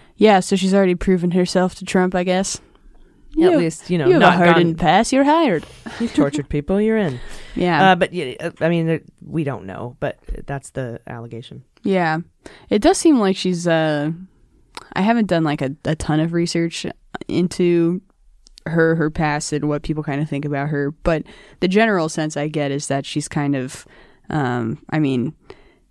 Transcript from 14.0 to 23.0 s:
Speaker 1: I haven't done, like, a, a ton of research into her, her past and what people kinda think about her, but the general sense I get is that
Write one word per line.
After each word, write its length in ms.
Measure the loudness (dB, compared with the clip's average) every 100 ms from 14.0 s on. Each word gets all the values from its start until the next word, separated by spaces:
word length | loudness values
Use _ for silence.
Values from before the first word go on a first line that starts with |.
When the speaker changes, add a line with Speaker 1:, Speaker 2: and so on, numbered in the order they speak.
| -4 -6 -14 _ _ _ _ -20 -10
Speaker 1:
I 80 | -2
haven't 240 | 0 2 2
done, 180 | 2
like, 160 | 0 -2
a, 160 | -4 -4
a 100 | -4
ton 260 | -4 0 0
of 120 | 0
research 540 | 0 -2 -2 -4 -4 -10 -12 _ -16 -4
into 720 | -2 -2 0 2 2 2 -2 _ _ _ _ _ -14 -4
her, 280 | 2 2 2
her 140 | 0
past 420 | 0 -2 -2 -4
and 160 | -4 -2
what 140 | -4
people 200 | -4 -6
kinda 240 | -4 -4 -4
think 180 | -4
about 240 | -4 -4 -4
her, 220 | -2 -4
but 320 | -2 -2 -2 -4 -18 -18 -4
the 60 | 0
general 420 | 4 4 2 0
sense 280 | -2 -4 -4
I 120 | -4
get 220 | -2 -2
is 180 | -4 -4
that 180 | -4